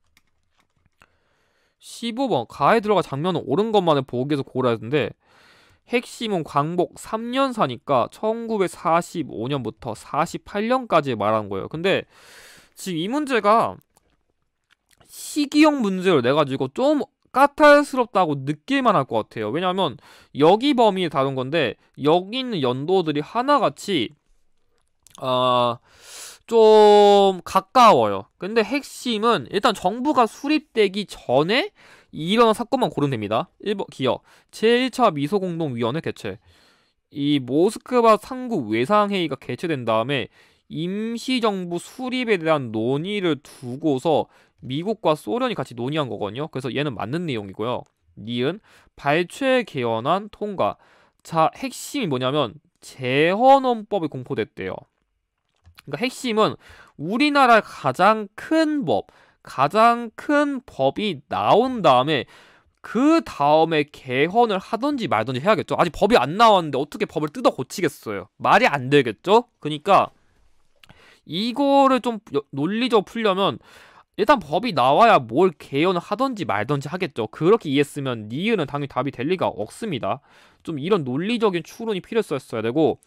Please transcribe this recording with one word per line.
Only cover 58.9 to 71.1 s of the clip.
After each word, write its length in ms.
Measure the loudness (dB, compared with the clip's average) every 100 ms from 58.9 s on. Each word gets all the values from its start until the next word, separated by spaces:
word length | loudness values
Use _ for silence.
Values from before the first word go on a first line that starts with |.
| -2 -4 _ _ _
가장 680 | -10 -2 0 4 4 2 -4 -10
큰 440 | -2 0 0 -4 -10
법이 540 | -4 -2 -2 -4 -6 -6
나온 540 | -2 2 4 2 2
다음에 420 | 4 4 2 0 -4 -12 -20 _ _ _
그 400 | -6 0 2 2
다음에 600 | 0 -2 2 4 2 0
개헌을 760 | -4 -8 -4 0 0 2 2 0
하든지 480 | -6 -6 -4 -4 -2
말든지 340 | -2 -2 -2
해야겠죠. 360 | 0 0 0 0
아직 120 | 0
법이 260 | 0 2 4
안 200 | 2 4
나왔는데 420 | 4 4 2 -4
어떻게 280 | -4 -6 -6
법을 220 | -4 -6
뜯어 220 | -2 -2
고치겠어요? 800 | -2 -6 -4 -4 -4 -10 -10 -12 -4
말이 280 | 2 4 4
안 240 | 0 2
되겠죠? 540 | 2 2 -2 2 2 2 _
그러니까 500 | -10 -6 2 4 2 _ _ _ _ _ _ _ -20 -20 _